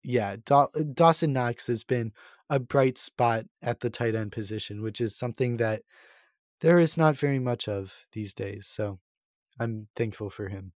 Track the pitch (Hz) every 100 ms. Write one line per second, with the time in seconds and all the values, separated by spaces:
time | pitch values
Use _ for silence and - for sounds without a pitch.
0 | 143 123 101 101 - 143 139 - 156 127
1 | 165 160 160 131 120 120 - 113 - 123
2 | 113 - - _ _ 139 123 143 131 127
3 | - - 120 113 110 _ 117 117 120 -
4 | 120 113 107 117 101 107 - 104 110 107
5 | 117 - 123 117 123 120 113 107 _ _
6 | - _ _ _ _ _ 165 175 160 -
7 | 156 143 143 135 123 120 - 101 98 -
8 | _ 110 104 - 101 101 101 - 104 95
9 | _ _ _ _ _ _ 117 110 107 -
10 | 117 - 104 - 98 98 95